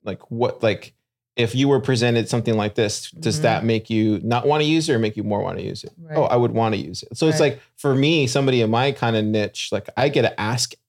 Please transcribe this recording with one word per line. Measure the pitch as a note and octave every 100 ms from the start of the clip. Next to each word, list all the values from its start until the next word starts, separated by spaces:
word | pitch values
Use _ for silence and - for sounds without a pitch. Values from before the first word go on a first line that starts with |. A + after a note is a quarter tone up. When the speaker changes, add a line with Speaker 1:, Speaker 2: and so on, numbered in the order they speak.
| G2+
Speaker 1:
Like, | F#2 -
what, | A#2 B2 -
like, | A2+ G2 - _ _ _ _ -
if | A2+ B2+
you | C#3
were | C3+
presented | - B2 A#2+ A#2+ A2
something | A#2+ A2+ A2
like | G#2 A#2
this, | G#2 - -
does | E3 D#3 D3+
Speaker 2:
Mm-hmm. |
Speaker 1:
that | C3+ A2
make | A2+ A2+ -
you | A2 A2 G2+
not | A2 A#2+ C#3
wanna | D3+ D3+
use | D#3+ D#3
it |
or | A#2+
make | A2 G#2+
you |
more | G#2 G2+
wanna | F#2+ F2
use | F#2+ F#2
it? | - -
Speaker 2:
Right. | E3 D3+
Speaker 1:
Oh, |
I | - B2
would | A#2+
wanna | A2+ A2+ G#2+
use | D2+ -
it. | - B2
So | D#3+
it's | D#3
Speaker 2:
Right. | D3
Speaker 1:
like, | A#2+ _ -
for | C#3+ C3
me, | C#3+ E3 B2+
somebody | C#3 C3+ B2+
in | A2
my | A2+ C#3
kind | - A#2+ A2+
of |
niche, | G#2+ G#2+ G#2 - -
like, | G#2 - -
I | C#3
get | C#3
to | A2+ -
ask | G#2+ B2 - -